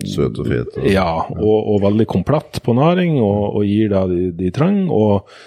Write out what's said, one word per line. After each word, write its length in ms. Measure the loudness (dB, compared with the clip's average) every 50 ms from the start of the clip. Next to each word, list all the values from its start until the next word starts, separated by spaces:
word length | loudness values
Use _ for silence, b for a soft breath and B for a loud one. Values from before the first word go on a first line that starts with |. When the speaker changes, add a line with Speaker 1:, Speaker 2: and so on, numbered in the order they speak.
| -12
Speaker 1:
Søt 320 | -8 -4 -2 -2 -2 -2 -4
og 60 | -4 -2
fet, 300 | -2 -2 -4 -6 -6 -2
og 80 | 0 0
Speaker 2:
Ja, 380 | 2 2 0 0 -2 -4 -4 -6
og, 360 | -6 -2 0 2 2 2 2 0
og 140 | 0 2
veldig 240 | 2 2 2 2 0 0
komplett 540 | 0 -2 0 0 0 -2 -2 -4 -12 -8 -2
på 100 | 0 0
næring, 420 | 2 2 2 2 2 0 0 0 2
og, 360 | 2 2 0 0 -2 -2 -2 -2
og 80 | 0
gir 240 | 0 2 2 2 2
deg 180 | 2 0 0 0
de, 220 | 0 0 -2 -2
de 200 | -2 -2 -4 -2
trenger, 380 | -2 0 0 0 0 0 0 0
og 360 | 2 2 4 4 2 2 0 B B B B